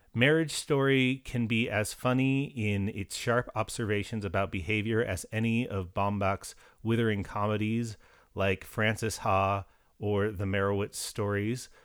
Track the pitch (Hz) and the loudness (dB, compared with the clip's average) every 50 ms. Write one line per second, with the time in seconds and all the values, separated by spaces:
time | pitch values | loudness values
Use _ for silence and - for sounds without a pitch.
0 | _ _ - 113 123 143 156 160 165 151 - - - - 151 139 135 135 135 135 | _ _ 0 2 4 4 4 4 2 0 -4 -4 -2 0 2 2 4 4 4 4
1 | 131 127 131 135 - - - 120 117 107 117 113 117 104 104 104 107 - - - | 4 2 0 -2 -6 -6 -4 -2 0 0 2 0 2 2 0 0 -2 -2 -4 -2
2 | - 127 127 131 131 135 135 135 139 143 - 120 107 107 101 98 95 107 - 101 | 0 2 2 4 2 2 2 0 -2 -2 -4 -2 0 0 2 2 0 -2 -2 -4
3 | 98 - - - - 120 117 123 120 - - 110 110 - - - 117 101 107 104 | -8 -6 -8 -4 0 0 2 0 0 -2 -4 -4 -4 -4 -4 -4 -2 0 0 0
4 | 104 - 120 110 101 98 85 98 98 95 - 98 82 107 107 107 101 113 113 110 | -2 -2 -4 -4 -4 -2 0 0 0 0 -2 -4 -2 0 0 0 0 0 0 0
5 | 117 107 92 - - - - 110 113 117 113 117 127 - - 98 92 87 - 101 | 0 0 -2 -6 -6 -4 -2 0 0 2 2 0 0 -2 -4 -6 -6 -4 -2 -2
6 | 98 101 104 101 101 95 98 92 - - - - - - - _ - 110 113 113 | 0 0 0 0 0 0 0 -2 -6 -12 -18 -18 -20 -20 -14 _ -2 0 2 2
7 | 117 110 104 101 90 - - 104 104 107 107 104 107 107 113 117 120 113 104 - | 2 2 0 0 -2 -4 -4 -2 0 0 0 0 0 0 0 -2 -2 -4 -8 -12
8 | - - - - _ _ - 98 95 98 98 - - - - - 107 110 110 - | -18 -20 -20 -20 _ _ -2 0 2 2 2 0 -4 -6 -2 0 2 2 2 0
9 | - 110 - - - 110 98 95 98 95 101 98 98 - _ _ _ _ _ - | -2 -4 -2 -2 0 2 4 4 4 4 2 -2 -4 -8 _ _ _ _ _ -4
10 | - 104 104 101 101 107 104 92 104 95 95 98 98 101 101 98 104 - - - | -2 0 2 2 2 0 0 -2 -2 0 2 2 2 2 2 0 -2 -4 -6 -8
11 | - - - - 104 101 101 101 101 110 120 127 - - - - | -10 -8 -4 -4 -2 0 0 0 0 -2 -2 -4 -8 -14 -20 -20